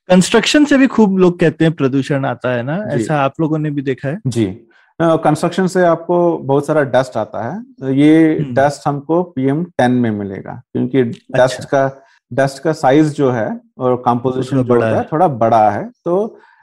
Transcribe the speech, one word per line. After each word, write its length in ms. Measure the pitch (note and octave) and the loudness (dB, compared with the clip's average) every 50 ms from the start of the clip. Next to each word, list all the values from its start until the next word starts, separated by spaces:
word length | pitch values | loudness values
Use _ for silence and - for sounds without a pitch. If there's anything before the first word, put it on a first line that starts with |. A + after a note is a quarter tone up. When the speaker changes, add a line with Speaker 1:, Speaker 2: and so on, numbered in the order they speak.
| _ - | _ 2
Speaker 1:
कंस्ट्रक्शन 560 | F#3 F#3 F3 - - A3+ - - - D4+ D4 | 2 2 2 2 2 0 0 2 2 2 2
से 140 | D4 D4 C4+ | 4 4 2
भी 80 | C4+ | 2
खूब 320 | C4 - - A3 G3 F#3+ F#3 | 2 2 2 2 2 4 2
लोग 200 | F#3 F3+ F3 F3 | 2 2 2 2
कहते 260 | F3+ D#3 - - D#3+ | 0 0 2 2 0
हैं 100 | E3 D#3+ | 0 0
प्रदूषण 500 | - C#3+ C3 B2 C#3 C3 - D3 C3+ C3+ | 0 -2 0 0 0 -2 -2 -4 -2 -2
आता 260 | C3+ B2 A#2+ - B2+ | -4 -6 -4 -4 -4
है 120 | B2+ A#2+ A#2 | -4 -2 -4
ना, 160 | C3 D3+ F#3+ | -4 -6 -6
Speaker 2:
जी। 240 | G#3+ - D3 C#3 A2 | -6 -4 -4 -4 -2
Speaker 1:
ऐसा 140 | - D#3 | -2 -2
आप 180 | D3 C#3 D3+ - - | -2 -2 -2 -2 -2
लोगों 180 | E3 D3 D#3 D#3 | -4 -2 -2 -2
ने 120 | D3+ D3+ | -2 -4
भी 120 | C#3+ C#3+ C3+ | -4 -4 -4
देखा 260 | C#3 C3 - - C3+ | -4 -6 -4 -6 -8
है? 120 | D3 G#3 - | -8 -6 -6
Speaker 2:
जी, 200 | C3+ G#2+ A#2+ A2 F#2+ F#2 - - _ _ _ _ _ _ _ | -4 -2 0 -2 -2 -4 -8 -16 _ _ _ _ _ _ _
अ, 160 | E3 E3 D#3+ | 2 2 2
कंस्ट्रक्शन 500 | D#3 D#3 D#3+ D3+ D3+ - E3+ F3 - F#3+ | 2 2 0 0 0 -2 -2 -2 0 -2
से 160 | F3+ F3+ F#3+ F3+ | 0 2 2 2
आपको 560 | E3+ E3 D#3+ E3+ - F3+ F3 F3 E3+ E3 D#3 | 2 2 0 -2 -2 0 2 2 0 0 -2
बहुत 280 | C#3 C3 C#3 C#3+ D3 | -2 0 0 0 0
सारा 160 | - G3+ D#3 C#3+ | 0 0 0 0
डस्ट 340 | B2+ A2+ B2+ C3 - - | 2 0 0 0 0 -4
आता 360 | B2 G#2+ - - F#2+ G#2+ A#2 D#3 | -6 -6 -6 -6 -8 -8 -8 -8
है, 100 | G#3+ A#3+ | -10 -12
तो 280 | C4+ C4 _ C3+ C3+ | -16 -18 _ -6 -2
ये 480 | C3+ C3+ D3 D3+ D#3 D#3+ E3 D#3 D#3 D#3 | 0 2 4 6 6 6 4 4 2 0
Speaker 1:
हम्म। 160 | D3+ C3+ B2 | -4 -2 0
Speaker 2:
डस्ट 340 | B2+ C3+ C#3+ C#3+ - - D3+ | 0 2 0 0 -2 -4 -4
हमको 340 | C#3+ C#3+ C#3+ - D#3+ F3 F3+ | -4 -4 -4 -2 -2 -2 -2
पीएम 420 | F3 - C3+ C3 C3+ C#3 D#3 F3 | -4 -6 -4 -2 0 0 -2 -4
टेन 260 | F3 - - B2+ B2 | -6 -2 0 0 2
में 200 | B2 B2 A#2+ A2+ | 2 2 0 0
मिलेगा, 520 | G#2+ G#2 G2+ G2 G2 - - - F#2+ A#2+ - _ _ | -2 -4 -6 -8 -10 -10 -12 -14 -16 -16 -18 _ _
क्योंकि 300 | B2 B2 B2 B2+ C3+ B2 | -4 -4 -2 0 0 0
डस्ट 360 | A#2 A#2 - _ _ - A#2+ | 0 -2 -10 _ _ 0 0
Speaker 1:
अच्छा। 240 | B2 B2+ - - - | 0 0 0 -4 -6
Speaker 2:
का, 380 | - - C#3 C3+ C3+ C3+ - _ _ _ _ _ _ B2 | -2 0 0 0 0 -4 -8 _ _ _ _ _ _ -2
डस्ट 300 | B2+ C3+ C#3 - - - | -2 -2 -2 -2 -4 -4
का 100 | B2+ B2 | -4 -4
साइज 420 | - - C3 C3+ D3+ D#3 D3+ D3 | 0 2 2 4 4 4 2 0
जो 160 | D3 C#3+ C3 | 0 0 0
है 300 | B2 A#2+ G#2 - A#3 A#3 - _ _ - | 0 0 -2 -4 -6 -10 -12 _ _ -4
और 180 | C3 B2+ B2 | -2 0 0
कॉम्पोजिशन 600 | A#2+ - B2+ A#2+ B2 A#2 C3 B2+ C3 C3 - C#3+ | 0 0 0 -2 0 -2 -2 -2 -2 -4 -2 -2
Speaker 1:
थोड़ा 60 | C3+ B2+ | -2 0
Speaker 2:
जो 120 | A#2 B2 | 2 2
Speaker 1:
बड़ा 120 | A#2+ A#2 | 2 2
Speaker 2:
होता 100 | A2+ A2 | 2 0
है 60 | G3 B3 | -2 -4
Speaker 1:
है। 60 | - - | -4 0
Speaker 2:
थोड़ा 160 | D3+ F3+ F3+ | 0 0 0
बड़ा 420 | C#3 A2 A#2 A2+ A#2 A2+ G#2+ G#2 | 2 0 0 2 4 4 4 2
है, 200 | G2+ A2 D#3+ A#3 - _ _ | 2 -2 -6 -10 -14 _ _
तो, 340 | E3+ F3 F#3+ G#3+ A3+ - - _ _ _ _ | -2 -2 -2 -2 -4 -8 -16 _ _ _ _